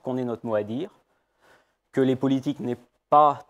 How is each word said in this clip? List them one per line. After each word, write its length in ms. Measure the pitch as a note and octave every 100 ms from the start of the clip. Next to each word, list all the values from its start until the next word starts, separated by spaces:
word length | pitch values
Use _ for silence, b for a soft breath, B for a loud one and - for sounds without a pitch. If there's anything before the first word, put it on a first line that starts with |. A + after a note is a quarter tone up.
qu'on 120 | - B2+
ait 80 |
notre 220 | B2 A2+ A#2+
mot 100 | G#2+
à 80 |
dire, 260 | G#2 A#2+ F#3 - _ _ _ b b b b b _
que 80 | -
les 160 | C3 C3
politiques 460 | C3+ C3+ C#3 C#3
n'aient 160 | B2 A#2+ _ _ _
pas 300 | D3 D3+ C3+ -